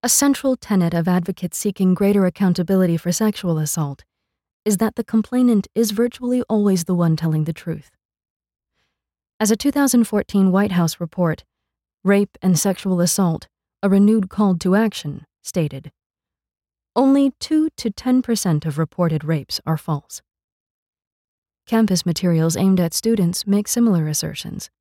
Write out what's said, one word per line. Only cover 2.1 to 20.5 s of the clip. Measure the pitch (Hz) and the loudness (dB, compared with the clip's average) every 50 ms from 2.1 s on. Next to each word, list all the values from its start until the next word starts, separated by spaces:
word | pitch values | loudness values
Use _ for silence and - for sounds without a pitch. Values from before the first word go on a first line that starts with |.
| 202 202 190 | 2 2 2
accountability | 180 - - 202 185 175 - 180 160 190 185 185 170 170 | 0 0 0 0 0 2 0 0 0 2 2 2 2 0
for | 165 - 175 175 | -2 -2 -4 -2
sexual | - 214 214 208 - - 175 165 156 | 0 0 -2 -2 -2 -4 -2 -2 -2
assault | 156 147 - - 156 143 139 _ - _ _ _ _ _ _ _ _ _ _ _ _ | -2 -4 -4 -4 -4 -6 -6 _ -16 _ _ _ _ _ _ _ _ _ _ _ _
is | 214 208 180 | 0 0 2
that | 226 220 - | 0 -2 -2
the | - 226 | -6 -8
complainant | - - 220 208 - - 254 254 247 233 202 196 - _ | -2 -2 -2 -2 0 0 2 2 4 2 2 0 -2 _
is | 208 233 208 | -2 -2 0
virtually | 202 202 240 247 - - 254 247 247 254 240 _ | 0 -2 -2 -2 -2 -6 -4 -2 -2 -2 -2 _
always | 226 214 208 202 190 185 165 | -2 0 2 2 2 0 0
the | - 185 | -2 0
one | 175 175 165 160 | 0 2 2 0
telling | 156 160 165 156 156 156 | 0 0 -2 -2 -2 -2
the | 156 160 | -4 -6
truth. | - - 170 160 151 - _ _ _ _ _ _ _ _ _ _ _ _ _ _ _ _ _ _ _ _ _ _ _ _ _ _ _ _ _ _ _ | -8 -8 -10 -10 -10 -12 _ _ _ _ _ _ _ _ _ _ _ _ _ _ _ _ _ _ _ _ _ _ _ _ _ _ _ _ _ _ _
As | - 202 | -2 -2
a | 220 | -2
two | 214 - 285 | 0 0 -2
thousand | 277 285 285 269 - 240 226 | 0 2 0 2 4 2 2
fourteen | - - 208 - _ - 202 190 190 | 2 0 -4 -4 _ 0 2 2 4
White | 180 190 202 202 185 | 4 2 0 2 2
House | 175 170 165 - _ | 0 0 0 -2 _
report, | 175 165 - - 180 165 151 - - _ _ _ _ _ _ _ _ _ _ _ _ | -10 -10 -4 -2 -2 -2 -2 -4 -10 _ _ _ _ _ _ _ _ _ _ _ _
Rape | 185 202 202 202 202 _ - | 2 2 2 2 0 _ -4
and | - 185 180 151 | 0 0 2 2
Sexual | - 202 180 - - 190 185 175 | 2 0 -2 -2 -2 -2 0 0
Assault, | 175 170 - - 196 175 165 151 - _ _ _ _ _ _ _ - | 0 0 2 0 0 0 0 -2 -6 _ _ _ _ _ _ _ 0
A | 202 | 2
Renewed | 190 196 202 208 220 220 196 190 | 4 6 6 6 4 2 0 -2
Call | - - 214 202 185 | -2 0 2 2 2
to | 165 - 180 185 | 0 0 2 2
Action, | 208 226 220 - - - 147 139 135 151 _ _ _ _ | 2 2 0 -2 -6 -10 -10 -10 -10 -14 _ _ _ _
stated, | - - 185 160 147 - 135 143 - _ _ _ _ _ _ _ _ _ _ _ _ _ _ _ _ _ _ _ _ _ | -8 -4 -4 -4 -4 -6 -10 -16 -16 _ _ _ _ _ _ _ _ _ _ _ _ _ _ _ _ _ _ _ _ _
"Only | - 262 269 277 277 277 277 - _ | 0 2 4 4 4 2 0 0 _
two | - - 311 311 311 311 _ | -6 -2 0 0 0 0 _
to | - - 233 | -6 -8 -8
ten | 202 - - 254 254 262 247 | -8 -4 -2 0 0 0 0
percent | - 233 - - 196 156 151 - | 0 -4 -2 0 0 0 0 -2
of | 160 139 147 | -4 -4 -2
reported | 165 156 _ - 180 165 160 151 147 | -4 -4 _ -2 -2 0 0 -2 -2
rapes | 151 165 151 131 _ - - _ | -2 -2 -4 -4 _ -12 -10 _
are | - 160 | -4 -4
false." | 151 - - 156 143 _ _ - - _ _ _ _ _ _ | -4 -4 -6 -6 -6 _ _ -20 -20 _ _ _ _ _ _